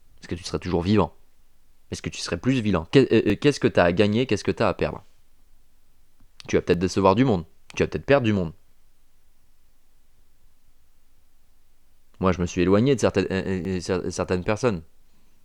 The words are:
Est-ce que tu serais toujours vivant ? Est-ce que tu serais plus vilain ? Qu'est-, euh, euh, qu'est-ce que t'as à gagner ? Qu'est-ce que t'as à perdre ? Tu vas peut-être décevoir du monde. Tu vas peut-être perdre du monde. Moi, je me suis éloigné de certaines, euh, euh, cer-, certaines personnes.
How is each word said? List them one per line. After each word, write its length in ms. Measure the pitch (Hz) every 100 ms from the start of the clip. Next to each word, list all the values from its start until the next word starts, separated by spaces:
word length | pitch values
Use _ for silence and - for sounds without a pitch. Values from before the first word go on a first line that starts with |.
| - -
Est-ce 80 | -
que 60 |
tu 100 | 85
serais 140 | - 80
toujours 240 | 90 87
vivant ? 320 | 87 104 82 - - - - - - - -
Est-ce 100 | -
que 80 | -
tu 100 | -
serais 180 | - 90
plus 240 | 123 131
vilain ? 260 | 107 87 82
Qu'est-, 220 | 139 131
euh, 200 | 110 -
euh, 20 | 101
qu'est-ce 240 | 143 139
que 80 | 123
t'as 160 | -
à 80 | 87
gagner ? 340 | 90 104 107 127
Qu'est-ce 180 | 101
que 80 | -
t'as 180 | 95 110
à 40 |
perdre ? 300 | 85 80 69 - - - - - - - - - - - - - - -
Tu 80 | 90
vas 60 |
peut-être 180 | - 87
décevoir 360 | 92 101 95 98
du 100 | 135
monde. 200 | 95 80 - - -
Tu 80 |
vas 40 | 87
peut-être 180 | - -
perdre 200 | 139 117
du 60 |
monde. 220 | 104 85 - - - - - - - - - - - - - - - - - - - - - - - - - - - - - - - - - - - - -
Moi, 100 | 92
je 80 | 90
me 60 | 87
suis 160 | -
éloigné 340 | 87 98 127 135
de 60 |
certaines, 260 | 104 101 95
euh, 320 | 95 92 92 85
euh, 140 | 92
cer-, 320 | 82 92 -
certaines 340 | 90 90 92 87
personnes. 360 | 107 127 92 - - - - - -